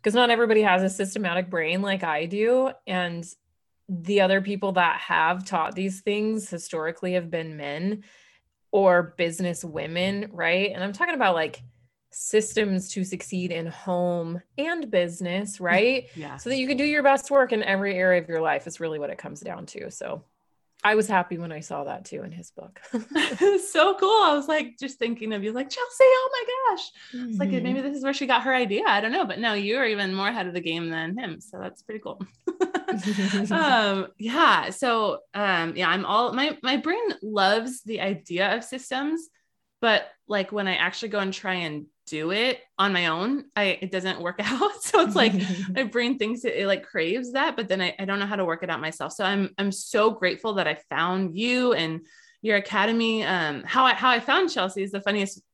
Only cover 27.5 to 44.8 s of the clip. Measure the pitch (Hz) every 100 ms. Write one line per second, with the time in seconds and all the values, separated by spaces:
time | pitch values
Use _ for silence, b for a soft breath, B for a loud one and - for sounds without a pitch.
27.5 | 185 247 262 269 285 269 277 262 247 247
28.5 | 254 233 202 415 208 220 320 254 - 233
29.5 | 208 202 247 240 208 190 190 196 233 180
30.5 | 175 165 165 165 160 160 208 226 156 -
31.5 | 185 185 - - 220 202 - 190 _ -
32.5 | 339 359 285 - 220 185 202 190 202 202
33.5 | 320 302 240 208 196 - _ 220 277 302
34.5 | 180 - 190 254 226 208 - _ 202 208
35.5 | 175 165 - 175 185 - 214 240 240 294
36.5 | 302 247 277 311 392 440 - 214 208 190
37.5 | 220 240 254 208 220 196 180 - 170 196
38.5 | 226 233 254 - 262 294 330 320 _ _
39.5 | _ _ _ 233 214 - _ - 208 190
40.5 | 208 190 180 180 - 226 208 196 190 196
41.5 | 185 165 151 147 _ - 156 160 202 247
42.5 | 247 _ - 196 185 170 160 214 277 -
43.5 | - 196 - 190 185 185 175 175 180 208
44.5 | 247 403 -